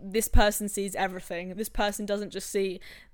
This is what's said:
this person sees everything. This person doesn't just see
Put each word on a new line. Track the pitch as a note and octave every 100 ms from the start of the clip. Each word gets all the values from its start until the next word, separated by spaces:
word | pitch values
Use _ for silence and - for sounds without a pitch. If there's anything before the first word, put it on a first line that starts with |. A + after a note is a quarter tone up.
this | G3 G#3+ -
person | - G#3 - G#3
sees | - G3
everything. | G3 F#3+ F3+ - E3+ F#3 F#3+
This | A3
person | - G#3 G3+ G#3
doesn't | G3+ G3+
just | F#3+ -
see | G3+ G3 F3+ - - -